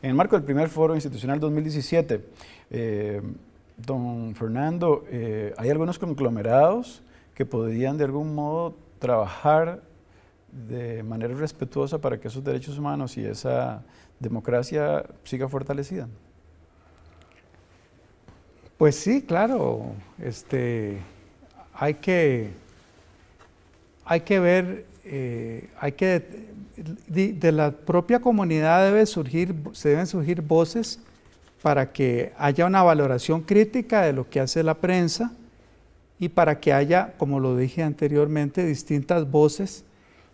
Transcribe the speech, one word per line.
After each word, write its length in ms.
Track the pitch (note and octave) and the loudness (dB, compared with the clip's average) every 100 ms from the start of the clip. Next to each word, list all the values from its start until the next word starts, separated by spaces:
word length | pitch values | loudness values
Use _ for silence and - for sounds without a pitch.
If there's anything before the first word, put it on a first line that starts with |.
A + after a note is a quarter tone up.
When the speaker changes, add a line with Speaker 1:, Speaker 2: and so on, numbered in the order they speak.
Speaker 1:
en 80 | C3+ | 0
el 60 | C3+ | 2
marco 200 | G3+ G3 | 4 2
del 80 | |
primer 240 | C#3+ C#3 D#3+ | 2 0 0
foro 280 | D#3 D#3+ D#3 | 2 2 0
institucional 440 | C#3+ B2 B2+ D3 | -4 -6 -4 -2
dos 120 | D3+ | -2
mil 120 | D3+ | -2
diecisiete. 600 | D#3 D3+ B2+ E3+ D3 G#2+ - - - - - | -2 -4 -2 0 0 -4 -8 -20 -20 -20 -12
Eh, 500 | A#2 A2+ G#2 G#2 G2+ G2 - - _ _ - | -6 -4 -4 -4 -6 -8 -14 -18 _ _ -14
don 560 | A#2 C3+ B2 A#2 A2+ | -6 -6 -6 -6 -10
Fernando, 720 | A2 A2+ A#2+ D3+ E3+ E3 D3 - | -8 -6 -4 -2 0 2 0 -2
eh, 420 | A#2+ A2+ G#2+ G#2 - | -8 -6 -4 -6 -4
hay 100 | A#2+ | 0
algunos 300 | D3+ E3 F#3+ | 0 -2 -4
conglomerados 1040 | F3 C#3 B2+ A2+ A2 B2+ D#3+ A3+ B3 - - _ _ - | -6 -2 -2 -2 2 6 6 4 -4 -14 -20 _ _ -8
que 100 | - | -4
podrían 540 | A#2 A2+ A2+ C3 D3+ | -4 -2 -2 -2 -2
de 60 | C#3 | -2
algún 280 | C#3+ D#3 | -2 -6
modo 420 | D3 D3 D#3+ E3+ - - - | -6 -4 -4 -6 -10 -20 -6
trabajar 840 | B2 A2+ G2 - D3+ D#3 E3 F3+ - _ _ _ _ _ _ C3 A2+ | 0 0 0 0 4 4 2 -4 -16 _ _ _ _ _ _ -16 -12
de 360 | B2 A#2+ A2+ | -10 -8 -8
manera 320 | A2 A2+ A#2 C3 | -8 -6 -6 -6
respetuosa 680 | D3+ - B2+ C#3 C#3 D#3 | -6 -6 -6 -4 -2 -2
para 180 | C#3+ A#2+ | -4 -4
que 80 | A2+ | -8
esos 160 | B2+ | -8
derechos 360 | C#3 C3 C#3 C#3+ | -4 -4 -6 -8
humanos 360 | D3 C#3+ B2+ A#2+ | -6 -4 -6 -8
y 80 | |
esa 600 | G#2+ G#2 B2+ B2 B2+ G#2+ - _ _ - | -8 -6 -2 -2 -2 -8 -16 _ _ -10
democracia 840 | A#2 A2+ - B2 B2+ D3+ D3 D3+ - - | -8 -6 -2 -2 0 -2 -2 -2 -4 -14
siga 240 | - B2+ C3 | -10 -6 -6
fortalecida. 600 | C#3 C#3 C#3+ C#3 F#3 A#2 G#2+ _ _ _ _ _ _ _ - - - _ _ _ _ _ _ _ _ _ _ - - _ _ - - | -6 -6 -6 -8 -10 -12 -16 _ _ _ _ _ _ _ -20 -20 -20 _ _ _ _ _ _ _ _ _ _ -20 -20 _ _ -12 2
Speaker 2:
Pues 200 | D3+ C#3 | 2 4
sí, 260 | G3 C4+ | 0 -2
claro, 640 | - E3+ A3+ B3 C3 A2+ A#2+ G2+ - - | 0 0 0 0 -2 -4 -8 -12 -16 -12
este, 800 | B2 A2 - C3 A#2+ A#2 G#2 G2 F2+ - - _ - - - - | -12 -12 -6 -4 -2 -4 -6 -8 -14 -20 -20 _ -20 -20 -20 -4
hay 180 | D3 | -4
que... 560 | D3+ - F3+ D3+ B2 G#2+ E2+ - - _ _ _ _ _ _ - _ _ _ _ _ | -2 0 4 4 2 -4 -12 -20 -20 _ _ _ _ _ _ -20 _ _ _ _ _
Hay 180 | - E3+ | -2 -2
que 180 | E3 G3 | 2 4
ver, 500 | F3 F#3 F3+ F#3+ - - | 6 4 2 -6 -14 -20
eh, 640 | G3 C#3 B2+ A#2 A2+ A2+ - - | -10 -6 -6 -6 -8 -10 -14 -8
hay 140 | C#3+ | -6
que, 300 | C#3+ F#3 F3 - - - - - - D#3+ - - | 0 2 2 -2 -14 -18 -18 -18 -14 -14 -12 -4
de, 260 | E3+ G3 | 0 0
de 180 | F3+ E3 | 2 2
la 200 | D#3 D3 | 4 2
propia 480 | C#3+ - F3 E3+ A#3+ | -2 0 0 2 2
comunidad 680 | B3 G#3+ F3+ D#3 D#3 F3 F#3+ | 4 2 2 2 4 6 6
debe 220 | G#3 G#3+ | 6 4
surgir, 480 | - C3 D#3+ F3+ D#3+ D3 | 0 -2 -2 -2 -4 -10
se 180 | - D3 | -2 2
deben 160 | D3+ F3+ | 2 2
surgir 360 | F#3 D3+ F3 | -2 -2 -2
voces 580 | D3+ E3 E3 A#3 A3+ - - - _ _ - _ | 2 4 4 0 -4 -8 -18 -20 _ _ -20 _
para 280 | D3+ C#3 C3 | 0 2 0
que 420 | - C3 A#2+ A#2+ - | 0 0 0 -2 -2
haya 300 | C#3+ C#3+ F3+ | 0 2 4
una 160 | G3 | 6
valoración 580 | F3+ D3+ C#3 B2 - D#3+ | 6 6 4 0 0 -2
crítica 600 | D#3+ G#3 G#3+ B3+ - G#3+ | 2 4 4 0 0 2
de 100 | E3 | 2
lo 160 | C3+ B2 | 0 -2
que 100 | C#3+ | -2
hace 220 | C3 E3 | 0 0
la 140 | D#3+ D#3 | 0 0
prensa 580 | F3 F3+ E3+ - A#3+ - - _ _ _ _ _ _ - | 0 2 2 0 -6 -8 -20 _ _ _ _ _ _ -8
y 100 | F3 | -2
para 300 | - D#3 D3+ | 4 4 4
que 120 | D#3 | 4
haya, 440 | C#3 D3 F3+ - - | 4 4 2 2 -2
como 220 | C#3 C#3 | -2 0
lo 180 | C3 B2 | 0 0
dije 240 | C3 E3+ | 0 -2
anteriormente, 840 | D#3 D3 D3 D3 D3 D3+ C#3+ F#3 | -4 0 0 2 2 0 -2 0
distintas 640 | F3 C#3 - D3 C#3 F3 C#3+ | -2 -2 -2 -2 0 0 2
voces 540 | D3 D3+ - G3 - - _ _ _ _ | 4 4 2 -8 -10 -20 _ _ _ _